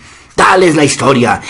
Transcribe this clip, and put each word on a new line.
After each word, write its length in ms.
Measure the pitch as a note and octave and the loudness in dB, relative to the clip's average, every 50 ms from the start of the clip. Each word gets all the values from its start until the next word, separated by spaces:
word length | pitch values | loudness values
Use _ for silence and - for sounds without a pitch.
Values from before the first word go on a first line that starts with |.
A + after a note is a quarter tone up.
| - - - - - - - | -20 -20 -20 -20 -20 -12 -6
Tal 280 | - F#3 G#3 G3 F#3 | -2 0 0 2 2
es 140 | F#3 E3+ D3+ | 2 2 2
la 80 | D#3+ D3 | 2 0
historia, 560 | C#3 - - A#2+ C3 C#3 A#2+ A#2 G#2+ G2 F2+ - | 0 -2 -2 -2 0 0 0 0 -2 -2 -4 -6